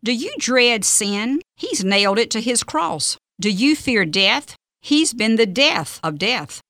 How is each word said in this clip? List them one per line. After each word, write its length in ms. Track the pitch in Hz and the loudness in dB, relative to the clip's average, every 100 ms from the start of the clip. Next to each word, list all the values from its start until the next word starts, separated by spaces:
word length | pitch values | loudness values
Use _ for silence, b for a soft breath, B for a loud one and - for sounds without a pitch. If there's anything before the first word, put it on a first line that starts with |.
Do 120 | 220 | -2
you 200 | 247 339 571 | -2 -4 -6
dread 460 | - 254 240 226 - | 0 2 4 2 0
sin? 560 | - 202 202 226 277 - _ | 0 0 -2 -2 -4 -6 _
He's 260 | - 339 | -6 -2
nailed 340 | 190 202 202 196 | 0 2 2 2
it 140 | 233 | 0
to 80 | 220 | -2
His 240 | 226 240 | -2 -2
cross. 540 | - 311 233 156 - - _ _ | -2 -4 -4 -4 -4 -6 _ _
Do 80 | 196 | -2
you 260 | 190 269 302 | 2 2 2
fear 300 | - 226 175 | 2 0 0
death? 500 | 170 196 254 - - _ _ | 2 2 2 -4 -20 _ _
He's 320 | - 294 311 | 0 2 2
been 220 | 233 220 220 | 0 0 2
the 100 | 226 | 2
death 540 | 185 285 320 151 - | 2 2 2 -4 -6
of 160 | 160 147 | -6 -4
death. 440 | 190 247 147 - _ | -2 -4 -6 -16 _